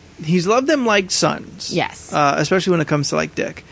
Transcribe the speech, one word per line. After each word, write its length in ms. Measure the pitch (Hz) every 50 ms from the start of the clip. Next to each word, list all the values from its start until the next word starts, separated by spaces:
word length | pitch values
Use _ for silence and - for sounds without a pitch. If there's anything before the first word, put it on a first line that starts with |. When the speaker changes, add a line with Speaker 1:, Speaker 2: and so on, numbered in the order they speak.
| - - - -
Speaker 1:
he's 240 | 165 151 175 180 165
loved 200 | 190 226 254 269 294
them 180 | 311 285 247
like 240 | 226 208 202 190 175
sons. 640 | - - 175 151 147 - - - - 180 - -
Speaker 2:
Yes. 400 | - 175 - - - - - -
Speaker 1:
Uh, 220 | - 151 147 143 139 151
especially 320 | 156 - 185 190 170 190
when 100 | 175 165
it 80 | 151 -
comes 200 | 156 147 143 -
to, 80 | 160
like, 180 | 156 160 151 -
Dick. 300 | - - - 160 - - -